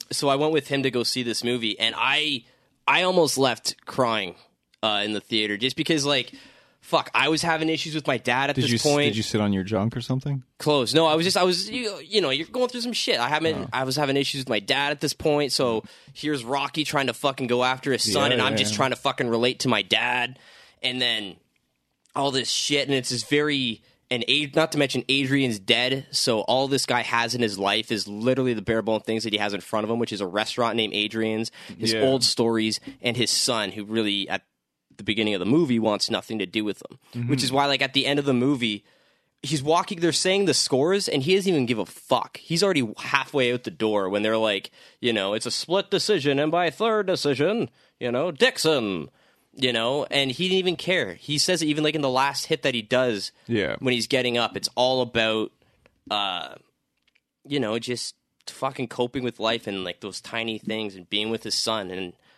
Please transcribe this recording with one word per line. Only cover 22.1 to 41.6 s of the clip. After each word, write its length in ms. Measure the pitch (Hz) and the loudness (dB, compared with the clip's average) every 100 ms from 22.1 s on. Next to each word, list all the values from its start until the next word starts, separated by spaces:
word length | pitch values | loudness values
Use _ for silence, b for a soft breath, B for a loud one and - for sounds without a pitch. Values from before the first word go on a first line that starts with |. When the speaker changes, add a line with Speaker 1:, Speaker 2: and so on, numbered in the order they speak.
| - | -2
Speaker 1:
all 160 | 139 | 0
this 180 | 131 117 | 0 -2
shit, 380 | - - 143 139 | -2 0 0 2
and 80 | 135 | 0
it's 140 | 120 | 0
this 140 | 120 | -4
very, 580 | - 147 151 143 123 107 b b _ | 0 2 2 0 -2 -6 b b _
and 140 | 123 113 | -2 0
Ad-, 260 | 139 147 151 | 0 2 0
not 160 | 160 | 2
to 60 | 151 | 2
mention 260 | 135 139 - | 0 0 0
Adrian's 500 | 135 131 139 131 107 | 0 2 2 2 0
dead, 480 | 95 117 127 135 - | 2 2 2 -2 -4
so 280 | - - 110 | -2 2 2
all 260 | - 127 135 | 2 2 2
this 180 | 135 - | 0 0
guy 160 | 123 | -2
has 340 | 110 117 117 120 | 0 0 0 0
in 60 | |
his 180 | 113 98 | 0 0
life 320 | 98 107 110 | 0 0 0
is 160 | 107 101 | -4 -4
literally 460 | 104 120 131 127 | -2 0 2 0
the 80 | 110 | 0
bare 200 | 101 113 | 0 0
bone 200 | 104 107 | 0 -2
things 240 | - 110 110 | -2 -2 0
that 80 | |
he 40 | 104 | 0
has 140 | 104 | 0
in 80 | 101 | -4
front 220 | - 110 | -4 -4
of 60 | 107 | -2
him, 80 | 117 | -2
which 140 | 117 | -2
is 80 | 98 | -4
a 40 | 95 | -2
restaurant 480 | 101 107 - 117 113 | -2 -2 0 0 0
named 160 | 110 | 0
Adrian's, 580 | 101 107 113 110 110 113 B B 98 | 0 -2 -2 -2 -2 -4 B B -4
his 160 | 113 | -2
Speaker 2:
Yeah. 80 | 110 | 2
Speaker 1:
old 220 | 131 131 | 4 4
stories, 560 | 117 - 117 113 110 107 B B | 2 2 2 2 0 -2 B B
and 140 | 120 113 | -2 0
his 120 | 113 | 0
son, 420 | - - 117 101 | 0 0 0 -2
who 120 | 104 | -6
really, 440 | 101 110 107 101 87 | -4 -2 0 -2 -2
at 140 | 95 - _ _ _ _ - | -6 -8 _ _ _ _ -8
the 60 | |
beginning 300 | 101 107 107 | -4 0 0
of 60 | 98 | 0
the 60 | 92 | 2
movie, 340 | 151 151 117 | 2 2 2
wants 300 | 110 101 - | 2 0 0
nothing 300 | 104 - 110 | -2 -4 -6
to 60 | 92 | -4
do 200 | 110 107 | -2 -4
with 140 | 95 | -6
them. 200 | - - _ | -12 -20 _
Speaker 2:
Mm-hmm. 160 | 120 120 | -8 -2
Speaker 1:
Which 140 | 135 | 0
is 80 | 123 | 0
why, 140 | 135 143 | 2 2
like, 140 | 135 | 2
at 120 | 135 | 2
the 120 | 139 127 | 2 2
end 140 | 143 | 2
of 60 | 143 | 2
the 80 | |
movie, 500 | 123 135 139 117 101 b b b b b _ | 2 2 2 0 -2 b b b b b _
he's 200 | 139 156 | -6 -2
walking, 360 | 143 170 185 175 | 2 2 0 0
they're 100 | 170 | 0
saying 320 | - 185 196 190 | 2 2 2 4
the 80 | |
scores, 540 | 135 - 131 156 196 190 | 2 2 2 2 2 0
and 160 | 147 | 0
he 120 | 135 190 | 2 2
doesn't 140 | 190 | 4
even 160 | 160 | 2